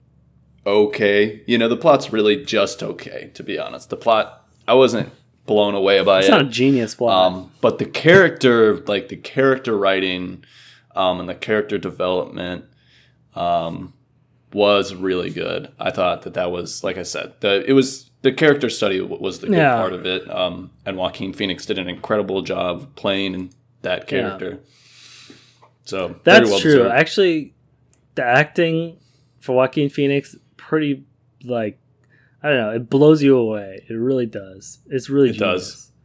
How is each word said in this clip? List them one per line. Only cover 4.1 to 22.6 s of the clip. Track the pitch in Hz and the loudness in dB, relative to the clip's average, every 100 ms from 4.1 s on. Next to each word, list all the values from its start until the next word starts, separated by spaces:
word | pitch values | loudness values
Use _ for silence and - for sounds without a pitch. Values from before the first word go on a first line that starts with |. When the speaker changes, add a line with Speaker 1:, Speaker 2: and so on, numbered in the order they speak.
| 110 - - _ _ - | 2 0 -8 _ _ 2
Speaker 1:
I | |
wasn't | 127 127 113 - - _ _ - | 4 6 2 -6 -12 _ _ -2
blown | 107 104 | 0 0
away | 98 98 98 | 0 2 4
by | 95 95 | 4 4
Speaker 2:
It's | 95 | 6
Speaker 1:
it. | |
Speaker 2:
not | 190 | 4
a | 147 | 2
genius | 117 135 135 110 - | 0 2 2 -2 -2
plot. | 117 95 92 | 0 4 2
Speaker 1:
Um, | 92 - _ | 0 -10 _
but | 120 - | -2 -2
the | 110 | -6
character, | - 156 190 170 - 131 117 110 92 - | 0 6 6 6 4 2 6 4 2 -2
like, | 101 - | -6 -6
the | 85 | -14
character | - 135 135 131 120 104 | -8 0 2 0 -2 0
writing, | 98 95 95 92 92 92 - _ - _ _ | 0 0 -2 -4 -8 -14 -20 _ -20 _ _
um, | - 92 90 | -2 -2 -2
and | 90 | -6
the | |
character | 90 - 107 104 101 | -10 -2 -2 -2 -6
development, | 90 82 92 90 - - 90 90 - _ _ _ _ _ _ | -6 -4 -2 -2 -4 -8 -10 -10 -14 _ _ _ _ _ _
um, | - 87 87 82 87 92 _ _ _ _ _ _ | -6 -2 -2 -4 -8 -14 _ _ _ _ _ _
was | 101 101 101 95 | 0 2 2 0
really | 92 95 90 90 | -4 -4 -4 -4
good. | 85 87 87 - - | -8 -8 -8 -10 -10
I | - | -6
thought | 92 90 85 | -2 -2 -2
that | 82 | -8
that | 82 90 | -6 -6
was, | 87 85 - | -6 -8 -8
like | 95 92 | -8 -8
I | |
said, | 85 73 82 - | -8 -10 -10 -6
the, | 101 98 110 | -2 0 2
it | |
was, | 135 131 - - _ | 2 2 -2 -14 _
the | 135 | -2
character | 131 156 143 123 | 2 2 2 0
study | - 101 95 | -2 -2 -2
w-, | 92 - | -4 -8
was | 95 90 | -8 -6
the | - | -2
good | 160 | 2
Speaker 2:
Yeah. | 143 120 | 2 2
Speaker 1:
part | 92 | -2
of | 90 92 | -4 -6
it. | 92 - | -6 -6
Um, | 95 90 87 92 _ 98 | -4 -4 -6 -14 _ -10
and | 95 | -6
Joaquin | 90 - 95 | -6 -6 -10
Phoenix | - 101 85 - | -6 -6 -6 -6
did | 95 | -6
an | 90 | -6
incredible | 87 - 110 95 95 | -10 -4 -2 -2 -4
job | 87 92 | -4 -4